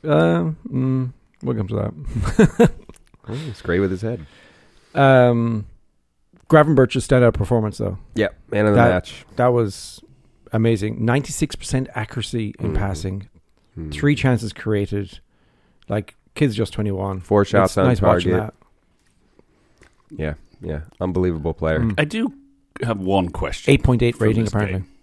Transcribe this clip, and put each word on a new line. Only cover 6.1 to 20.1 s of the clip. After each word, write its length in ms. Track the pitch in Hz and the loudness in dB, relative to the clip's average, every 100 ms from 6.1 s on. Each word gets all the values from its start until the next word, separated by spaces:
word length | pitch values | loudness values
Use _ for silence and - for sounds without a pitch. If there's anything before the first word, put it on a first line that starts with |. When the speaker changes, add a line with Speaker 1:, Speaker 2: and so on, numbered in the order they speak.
| _ _ _ _ | _ _ _ _
Speaker 1:
Gravenberch's 580 | 156 151 139 127 131 - | 6 6 4 4 2 2
standout 280 | 127 120 | 4 4
performance, 420 | - 101 120 107 - | 4 0 0 -2 -4
though. 200 | 101 92 - | -6 -8 -10
Speaker 2:
Yeah, 140 | - 107 - - | -2 -2 -2 -6
man 140 | 104 107 | 0 4
of 60 | |
the 20 | 107 | 6
Speaker 1:
That 80 | 117 | 4
Speaker 2:
match. 360 | 90 - - - - | 2 -4 -18 -16 0
Speaker 1:
that 120 | 123 | 2
was 520 | 120 107 - - - - _ _ _ - | 2 -2 -6 -16 -20 -20 _ _ _ -6
amazing. 520 | 113 113 113 104 113 | 0 2 2 -2 -2
Ninety-six 500 | 113 131 135 - - - | 0 0 -2 -6 -6 -6
percent 320 | - 139 131 | -4 -4 -4
accuracy 600 | - 110 - 110 120 107 - | -8 -8 -8 -6 -6 -6 -6
in 100 | - | -4
Speaker 2:
Mm-hmm. 80 | 78 | -2
Speaker 1:
passing. 440 | 98 95 95 98 107 _ _ _ _ - | -2 -4 -6 -8 -12 _ _ _ _ -14
Speaker 2:
Mm-hmm. 140 | 80 | -12
Speaker 1:
Three 240 | 73 147 | -2 0
chances 380 | 147 135 120 110 | 2 2 0 -2
created. 640 | - - 104 101 101 98 - _ _ _ _ _ _ _ | -8 -4 -2 -2 -6 -8 -14 _ _ _ _ _ _ _
Like, 260 | 107 101 _ _ - | -6 -6 _ _ -2
kid's 180 | 147 | 0
just 180 | 107 107 | 0 -4
twenty-one. 480 | - 104 95 98 95 | -4 -4 -4 -6 -8
Speaker 2:
Four 240 | - 104 | 0 2
shots 280 | 101 101 95 | 4 2 2
Speaker 1:
It's 60 | - | 2
Speaker 2:
on 80 | 95 | 2
Speaker 1:
nice 120 | 113 | 4
watching 300 | 90 90 87 | 4 2 2
Speaker 2:
target. 220 | 90 - _ _ _ _ _ _ _ _ _ _ _ _ _ _ _ _ | 0 -2 _ _ _ _ _ _ _ _ _ _ _ _ _ _ _ _